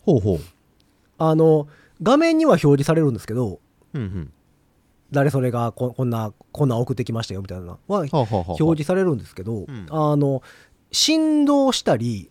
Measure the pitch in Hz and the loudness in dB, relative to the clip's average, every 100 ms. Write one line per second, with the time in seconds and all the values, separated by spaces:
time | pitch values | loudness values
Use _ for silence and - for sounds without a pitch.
0 | - 135 98 85 - _ _ _ _ _ | 4 2 2 -2 -4 _ _ _ _ _
1 | _ _ 160 160 160 156 147 - _ _ | _ _ 0 4 6 4 0 -16 _ _
2 | 165 285 330 320 311 180 147 139 139 160 | 2 4 4 2 4 4 4 4 2 2
3 | 151 113 - 113 113 85 _ _ _ 151 | 2 -2 -6 -4 -4 -6 _ _ _ -8
4 | 101 95 71 _ _ _ _ _ _ _ | -8 -8 -12 _ _ _ _ _ _ _
5 | _ 139 139 135 127 117 117 - 127 117 | _ -2 0 0 -2 -2 -4 -4 -6 -4
6 | 127 113 110 - _ - 143 117 123 127 | -4 -2 -6 -10 _ -2 0 0 -2 -4
7 | 120 113 110 95 95 92 87 - - 202 | -4 -6 -6 -10 -10 -12 -12 -16 -4 -4
8 | 143 160 113 104 85 82 156 156 151 185 | 0 -2 0 -2 -2 0 0 0 0 0
9 | 185 123 90 - 95 113 90 123 82 156 | 0 -2 -8 -12 -8 -8 -10 -14 -8 -2
10 | 151 147 143 131 - - _ _ _ - | 2 2 2 -2 -8 -20 _ _ _ -2
11 | - 320 311 302 285 285 269 233 - 131 | 2 2 2 2 4 4 2 0 0 0
12 | 120 107 82 | -2 -6 -10